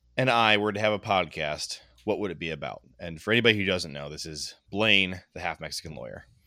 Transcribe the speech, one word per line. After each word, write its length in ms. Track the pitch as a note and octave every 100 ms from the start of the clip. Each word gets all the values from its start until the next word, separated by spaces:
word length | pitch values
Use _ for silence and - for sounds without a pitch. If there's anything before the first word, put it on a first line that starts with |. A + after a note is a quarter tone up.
| _ -
and 120 | C3
I 280 | A#2 A2 G#2
were 140 | G#2
to 80 | G2+
have 140 | G#2+
a 60 | G2+
podcast, 800 | G#2+ F#2+ E2 D#2+ D2+ D2+ - - _ _ G#2+
what 140 | F2+
would 120 | G2+
it 80 | D#2+
be 120 | E2
about?" 300 | D2+ C#2 G1+ _ -
And 220 | F2 D#2+
for 100 | -
anybody 260 | A#2 A#2 G#2
who 80 | G2
doesn't 260 | F2+ E2
know, 160 | C#2+ D2
this 160 | D#2 E2
is 300 | D2+ D2 - -
Blaine, 500 | G2 A2 G2 F#2 F#2 _
the 60 | E2+
half 200 | F2 D#2+
Mexican 360 | D#2 - E2 C2+
lawyer. 300 | A#1 G1+ - _